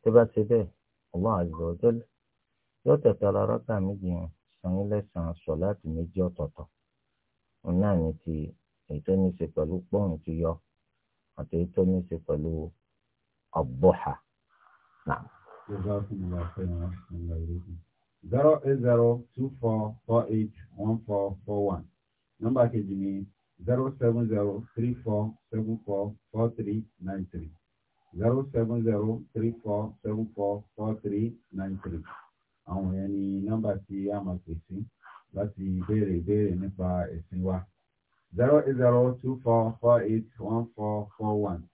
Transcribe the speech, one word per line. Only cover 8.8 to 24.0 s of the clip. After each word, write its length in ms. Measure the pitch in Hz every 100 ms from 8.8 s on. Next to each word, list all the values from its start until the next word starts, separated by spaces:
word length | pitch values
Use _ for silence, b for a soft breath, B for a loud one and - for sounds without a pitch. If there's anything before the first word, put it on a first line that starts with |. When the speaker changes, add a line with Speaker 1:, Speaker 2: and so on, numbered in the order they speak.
| _
Speaker 1:
èyí 100 | 76
tó 120 | 85
ní 140 | 95 95
í 80 |
ṣe 120 | 87 82
pẹ̀lú 280 | 80 78 87
pọ́ùn 300 | - 101 98 78
ti 140 | -
yọ 180 | 82 82 82 _ _ _ _ _ _ _ -
àti 160 | 76
èyí 120 | 82 87
tó 120 | -
ní 120 | 92
í 100 | 92
ṣe 120 | 87 80
pẹ̀lú 340 | - 76 80 80 78 - _ _ _ _ _ _ _
ad-duha. 580 | 80 - - 92 - - - _ _ _ _ _ _ _ _ -
Naam. 180 | - - - - -
Speaker 2:
Jazakumullahu 840 | - 98 92 101 98 98 90 87 85
khairan 300 | - 92 85
wa 100 | 87
ahsana 480 | 87 - 87 85
ilaykum. 420 | 82 82 87 87 87 - _ _ _
Zero 280 | - 123 151 151
eight 220 | 139 139
zero 280 | 120 120 117 120 -
two 180 | - 135
four 280 | - 117 110 107 -
four 240 | - 117
eight 280 | 113 110 107 - -
one 260 | - 104 113
four 280 | 110 101 98 95
four 220 | - 104
one. 200 | 101 87 - _ _ _ _ _
Nọ́mbà 220 | 113 131 120
kejì 280 | 120 98
ni 180 | 98 98 98 98 _ _ _
zero 240 | 92 123 135
seven 320 | 139